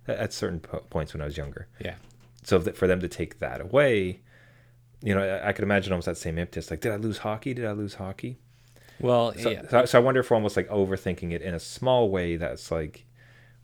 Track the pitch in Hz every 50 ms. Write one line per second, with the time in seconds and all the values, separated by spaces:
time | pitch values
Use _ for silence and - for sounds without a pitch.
0 | - - 107 - 113 98 - - 110 92 87 80 - - - 78 - - - 82
1 | 76 - - 78 73 73 73 78 71 69 69 - - - _ - - - - -
2 | - - - - - - - - - - 101 90 85 98 - - 98 92 90 90
3 | 90 85 - - 85 - - - - 60 62 64 80 - 120 139 147 131 113 101
4 | 92 90 92 - _ _ _ - - - - - _ _ - _ _ _ _ -
5 | - 107 98 95 98 95 98 95 - 104 98 - 104 101 101 98 95 98 92 87
6 | - 92 82 - - 87 80 85 87 - - - - - 82 80 - - 104 104
7 | 110 110 98 - - 107 107 110 - 139 123 123 117 107 104 104 104 98 - -
8 | 95 95 98 - - 123 127 - _ _ _ _ _ _ - - - - - -
9 | - 123 123 117 117 117 - - 117 117 107 - - - 135 - 123 - - 120
10 | 120 131 131 131 120 - 123 110 104 101 - 98 90 - 104 101 95 95 95 -
11 | - 95 87 - 90 85 85 80 87 92 85 80 - - - - 127 127 127 123
12 | 117 98 95 92 87 85 85 80 82 60 65 - - - 82 82 78 73 - -
13 | - _ _ _ - - - - - - _ _